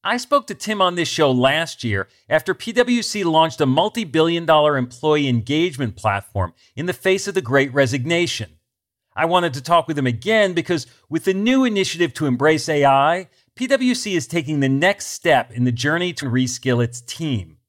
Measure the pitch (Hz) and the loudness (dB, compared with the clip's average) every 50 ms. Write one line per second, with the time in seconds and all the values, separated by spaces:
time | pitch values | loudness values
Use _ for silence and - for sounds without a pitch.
0 | - 190 226 247 247 _ 285 285 - - 202 - - 202 214 202 190 180 175 175 | -4 -4 -4 -4 -2 _ 0 0 0 -2 -12 -10 -6 -6 0 0 0 0 2 0
1 | 165 - - - 156 139 127 123 123 135 143 156 165 127 - - - 117 101 95 | -4 -2 0 2 2 2 4 4 2 2 2 0 -2 -6 -8 -8 -6 -4 -4 -4
2 | 95 _ _ _ _ _ 127 156 - - 180 - - 226 220 240 247 247 247 240 | -4 _ _ _ _ _ -2 -2 0 -2 -6 -6 -6 -4 0 0 2 2 0 -2
3 | 214 - - 214 196 170 156 160 160 160 - - 151 131 131 151 175 214 _ 240 | -2 -4 -6 -2 -2 2 4 4 4 2 2 0 0 2 2 2 0 0 _ -6
4 | 220 156 120 160 160 165 170 170 170 165 160 151 151 151 147 131 123 123 - - | -8 -2 0 2 2 2 2 -2 2 4 4 4 4 4 2 0 -2 -4 -8 -4
5 | - 156 151 151 143 135 123 117 104 - 143 156 170 185 143 127 139 110 95 - | 0 0 2 2 2 0 0 -2 0 -2 0 0 0 -2 -2 -4 -6 -6 -6 -4
6 | - 110 98 101 - - _ 101 92 85 _ _ _ _ _ 120 151 180 180 - | -4 -2 -2 -2 -6 -6 _ -4 -4 -4 _ _ _ _ _ -8 -6 -6 -6 -4
7 | - 190 185 190 - 202 180 190 147 113 135 139 139 139 120 143 139 117 123 143 | 0 0 0 0 -2 -4 -4 -4 -2 2 2 2 2 2 2 0 2 2 0 -4
8 | 120 156 170 170 175 - - - 117 - _ _ _ _ _ _ _ _ _ _ | -2 -2 0 0 0 -2 -4 -8 -10 -12 _ _ _ _ _ _ _ _ _ _
9 | _ _ _ - 151 165 175 180 175 165 127 143 131 - 175 170 160 - 156 143 | _ _ _ -4 -2 2 2 2 0 0 -4 -6 -2 2 2 2 2 0 -4 0
10 | 135 127 120 117 - 196 220 220 208 190 180 170 156 - 180 156 - - _ _ | 0 0 -2 -2 -2 0 2 2 2 2 0 -2 -2 -2 -4 -4 -4 -8 _ _
11 | _ _ 147 165 - 190 190 190 208 233 262 269 262 247 214 196 180 - - 165 | _ _ -6 -2 -2 0 -2 0 0 2 2 2 2 2 0 0 -2 -2 0 -2
12 | 175 151 - - 156 143 123 120 139 156 160 151 - - 151 147 143 135 135 139 | -2 -2 -2 -2 -2 0 0 2 2 2 2 2 0 -2 0 2 4 4 4 4
13 | 139 151 170 185 185 _ _ _ _ _ _ - 254 247 277 269 254 247 240 247 | 4 2 0 -2 -4 _ _ _ _ _ _ -8 -2 0 0 0 2 0 0 -2
14 | - 214 190 170 131 - - 175 143 135 156 143 139 131 135 139 156 190 202 - | -2 -2 -2 -2 -2 -2 -4 -4 -2 -2 -2 0 2 2 2 2 2 0 0 0
15 | - - - - - 175 151 127 113 _ - 123 123 127 120 120 120 147 156 170 | -8 -14 -14 -4 2 2 2 2 2 _ -4 -2 0 0 0 0 -2 -2 0 0
16 | 180 180 170 - 147 131 113 127 127 123 123 - - 135 123 120 120 117 - - | -2 -4 -4 -6 -6 -2 0 0 0 -2 -4 -6 -2 -2 0 0 0 -2 -4 -12
17 | - - - - 165 156 131 104 90 80 - _ _ | -16 -16 -12 -8 -6 -4 -4 -4 -6 -10 -18 _ _